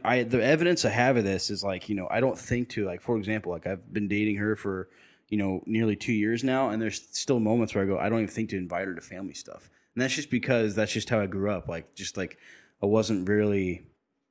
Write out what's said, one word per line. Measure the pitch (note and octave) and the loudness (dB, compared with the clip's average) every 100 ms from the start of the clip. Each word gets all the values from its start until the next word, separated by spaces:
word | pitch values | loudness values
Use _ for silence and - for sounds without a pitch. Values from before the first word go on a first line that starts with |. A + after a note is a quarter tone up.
I, | - B2+ | 2 2
the | A2+ A#2+ | 2 2
evidence | A2+ D#3 F3 F3 | 4 4 4 2
I | A#2 | 2
have | G#2+ B2 B2 | 4 4 4
of | |
this | G2+ F#2+ - | 2 0 -2
is, | G2+ | -4
like, | G2 F#2 - | -4 -4 -4
you | G2+ | -4
know, | F2+ | -2
I | A2 | 0
don't | B2+ G#2+ | 0 0
think | - A#2+ A#2+ | -2 -4 -2
to, | - | -4
like, | G2 F2 | -4 -4
for | - A2+ | -2 -2
example, | G2+ A2 F2 | 0 -4 -4
like, | E2+ F2 | -6 -4
I've | F#2+ G#2+ | -6 -6
been | G#2 G2+ | -4 0
dating | G2+ G#2+ G2+ | 2 0 0
her | G#2 G#2+ | 0 -2
for, | G2+ F#2+ F2+ _ - _ _ | -2 -6 -6 _ -20 _ _
you | G#2+ | 0
know, | G2 F#2 - | 0 -2 0
nearly | A2 A2+ G2+ | 2 2 0
two | - | 0
years | A2 G#2 A#2 | 0 0 0
now, | C3 C3 C3 | 0 2 0
and | G#2+ | 0
there's | A2 G2 - | -4 -6 -8
still | - - B2+ | -4 0 2
moments | G#2+ A#2 A2 | 4 2 2
where | G#2+ G2 | 0 0
I | |
go, | F#2+ | 0
"I | G2 | 0
don't | A2+ | 0
even | G#2 | 0
think | - A2 | -2 -4
to | G2 | -4
invite | F2+ F2 G2 | -4 -4 -4
her | |
to | E2+ | -8
family | - F#2 G2 C#2+ | -12 -12 -12 -12
stuff." | - - - _ _ - | -14 -18 -20 _ _ -2
And | |
that's | C3 B2+ | 0 -2
just | C#3+ | -2
because | B2 A2 B2 A2 G2+ | -2 2 2 2 2
that's | G#2+ | 0
just | A2+ - | -2 0
how | A2+ | 0
I | G2 | 0
grew | F#2+ G2 | -2 -2
up. | F#2+ - | -2 -4
Like, | E2+ - - | -8 -10 -12
just, | F#2+ - | -8 -6
like, | - - - - - _ | -6 -8 -20 -20 -20 _
I | G2+ | 2
wasn't | A2 G#2+ G#2 F#2 | 2 2 0 2
really, | G#2 G#2 G2+ F#2 F2 - _ _ _ _ | 2 4 2 0 -4 -10 _ _ _ _